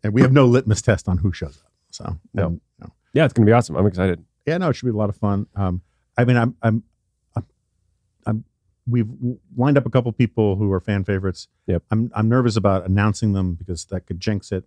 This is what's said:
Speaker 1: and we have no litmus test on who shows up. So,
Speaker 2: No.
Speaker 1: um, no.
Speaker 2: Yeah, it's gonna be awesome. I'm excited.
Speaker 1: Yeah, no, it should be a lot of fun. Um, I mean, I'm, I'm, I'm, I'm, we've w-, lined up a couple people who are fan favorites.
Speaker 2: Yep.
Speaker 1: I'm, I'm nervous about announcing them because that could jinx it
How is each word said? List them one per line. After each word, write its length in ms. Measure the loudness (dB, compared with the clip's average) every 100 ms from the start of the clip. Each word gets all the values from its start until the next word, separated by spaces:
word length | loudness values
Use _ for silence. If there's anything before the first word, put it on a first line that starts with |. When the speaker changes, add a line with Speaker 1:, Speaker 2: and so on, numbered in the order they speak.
Speaker 1:
and 100 | 0
we 80 | 4
have 100 | 6
no 140 | 6 6
litmus 360 | 4 2 0
test 260 | 2 0 0
on 100 | -2
who 140 | -2
shows 260 | -4 -10 -12
up. 60 | _ _ _
So, 280 | -16 -12 -12 _
Speaker 2:
No. 120 | -4 -4
Speaker 1:
um, 140 | -4 _ _
no. 120 | -20 _ _
Speaker 2:
Yeah, 120 | 0
it's 80 | 0
gonna 120 | 4 6
be 60 |
awesome. 240 | 6 2 0
I'm 100 | 0
excited. 380 | 0 -2 -2 _ _ -6
Speaker 1:
Yeah, 120 | -2
no, 120 | -2
it 40 |
should 120 | -2 -4
be 40 |
a 60 | -2
lot 120 | -4
of 60 | -2
fun. 300 | -2 -2 -4
Um, 280 | -4 -4 -4 _ _ _ 0
I 60 |
mean, 120 | 2 2
I'm, 200 | 2 0
I'm, 200 | -2 -2 -4 _ _ _ _ -12
I'm, 80 | -12 _ _ _ _ _ _ _ -8
I'm, 180 | -6 -8 _ _ _ -4
we've 220 | -2 -2
w-, 300 | -6 -8 -8 _ -2
lined 220 | 2 2
up 80 | 2
a 40 |
couple 200 | -2 -2
people 440 | 0 -2 2 0 0
who 160 | 0
are 80 | -2
fan 240 | -2 -4
favorites. 440 | -2 -2 -4 -8 -16 _ -4
Speaker 2:
Yep. 180 | -4 _
Speaker 1:
I'm, 200 | -4 -2
I'm 140 | -2 0
nervous 280 | 2 2 0
about 280 | 0 0
announcing 480 | 0 0 0 0 -2
them 220 | 0 -2
because 300 | -6 -8 -10 -8
that 200 | -12 _
could 140 | -8
jinx 300 | -4 -6 -6
it 120 | -10